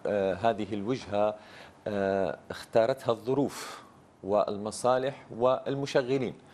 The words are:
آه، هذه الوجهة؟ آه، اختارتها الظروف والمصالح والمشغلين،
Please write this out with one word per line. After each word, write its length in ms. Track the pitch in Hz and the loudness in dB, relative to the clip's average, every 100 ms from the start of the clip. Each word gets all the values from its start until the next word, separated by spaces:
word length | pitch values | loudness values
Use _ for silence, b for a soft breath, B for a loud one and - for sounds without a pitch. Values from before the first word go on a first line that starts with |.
| - | -2
آه، 280 | 101 95 | 2 2
هذه 400 | 90 113 107 101 | 2 0 0 -2
الوجهة؟ 600 | 104 101 131 90 101 107 107 B B B - - | -4 -4 -4 -2 0 0 -2 B B B -12 -6
آه، 520 | 101 98 98 92 - - | -2 2 2 0 -4 -10
اختارتها 600 | 92 - 117 113 131 - | -14 0 2 4 2 0
الظروف 760 | 113 107 139 143 - - - - - - _ | -2 0 0 0 -4 -12 -14 -18 -20 -20 _
والمصالح 1000 | 95 101 - 101 107 104 123 127 131 139 - 104 | 0 2 2 -2 -6 -2 2 2 0 -6 -12 2
والمشغلين، 960 | 123 131 - 139 139 151 123 135 117 76 B | 2 2 0 -4 0 0 2 0 -2 -6 B